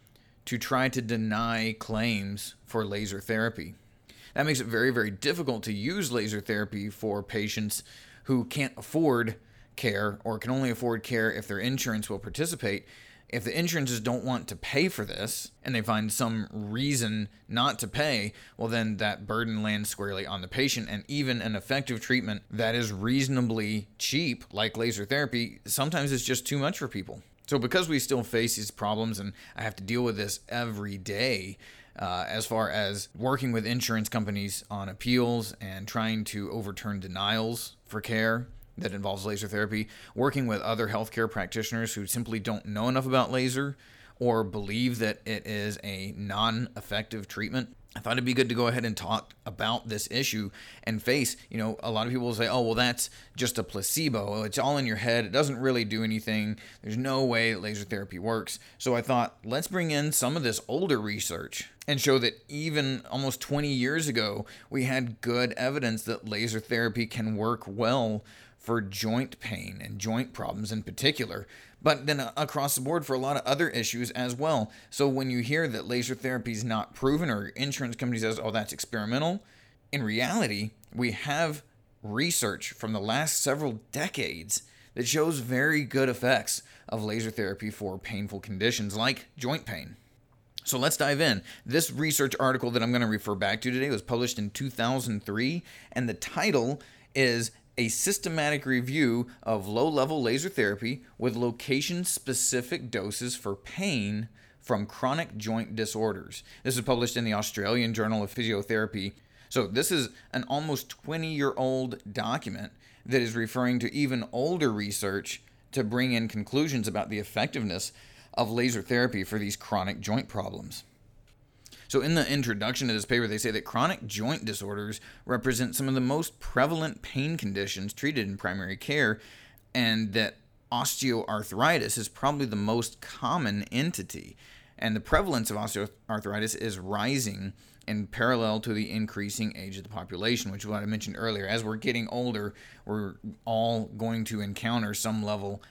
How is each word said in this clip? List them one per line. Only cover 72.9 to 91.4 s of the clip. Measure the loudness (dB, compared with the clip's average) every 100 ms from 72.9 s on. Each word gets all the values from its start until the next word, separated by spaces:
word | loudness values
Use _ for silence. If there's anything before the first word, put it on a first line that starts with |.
| 0 2
for |
a | 0
lot | 2 0
of | 2
other | 2 2
issues | 2 0 -2 -2
as | -2 -2 0
well. | 2 2 2 -4 -12
So | 2 4
when | 4 2
you | 0
hear | 2 2 2
that | 0 -2
laser | -2 0 -2
therapy | -2 -2 -2
is | -4 -2
not | -2 -2
proven | 0 2 4 2
or | 0 -2
insurance | -2 -2 -2 -4 -2
company | 0 2
says, | 2 0
"Oh, | 0
that's | 0 -2
experimental," | -6 -4 -2 0 2 2 0 -6 -20 -20 _ _
in | -2
reality, | 0 2 2 2 2 0 -4 -6 -12
we | -2 0
have | 0 -2 0 0 -2 -12 _ _ _
research | -6 0 2 2 0 -2 -8
from | -6 -4
the | -2
last | 0 0 2 0
several | 2 2 0 -4 -8
decades | -4 -4 -2 -4 -6 -4 -4 -4 -20 -14 -4
that | 0
shows | 4 4 2
very | 0 2 4 4 2
good | 2 4
effects | 4 4 4 2 -4 -6 -20 -6
of | -4
laser | -2 -2 -2
therapy | -2 -2 -2 -4
for | -4 -6 -6
painful | -6 -4 -4 -6
conditions | -6 0 2 2 -2 0
like | 0 0 -8 -6
joint | -4 -4 -4
pain. | -10 -10 -16 -20 _ _ _ _ -10 -4
So | 2
let's | 2 2
dive | 2 4
in. | 4 2